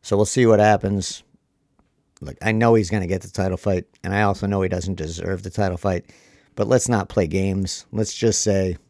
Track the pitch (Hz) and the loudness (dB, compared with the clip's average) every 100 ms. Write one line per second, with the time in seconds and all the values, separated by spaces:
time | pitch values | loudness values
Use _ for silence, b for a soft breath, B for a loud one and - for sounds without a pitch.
0 | - 101 104 - 120 107 104 104 98 101 | 0 0 2 4 4 6 6 4 2 -2
1 | 90 - _ _ _ _ _ _ _ _ | -4 -10 _ _ _ _ _ _ _ _
2 | _ _ 73 - 110 110 117 113 90 104 | _ _ -16 -6 -2 2 4 4 4 -2
3 | 90 92 95 - 95 92 104 90 - _ | -2 -4 -4 -4 -2 -2 -2 -2 -4 _
4 | 95 98 104 98 101 101 92 92 87 90 | -4 0 0 0 -2 0 0 -2 -4 -6
5 | 78 82 85 95 98 - 98 87 101 90 | -6 -8 -6 -6 -6 -2 -2 -2 -4 -4
6 | - b b b b - 107 123 - 110 | -6 b b b b -6 2 2 2 -2
7 | 95 - 85 92 95 95 92 - - 107 | 0 -2 0 0 -2 -2 -4 -8 -10 -6
8 | 107 - 117 - 107 98 92 87 _ | -6 -2 -2 0 0 0 0 -4 _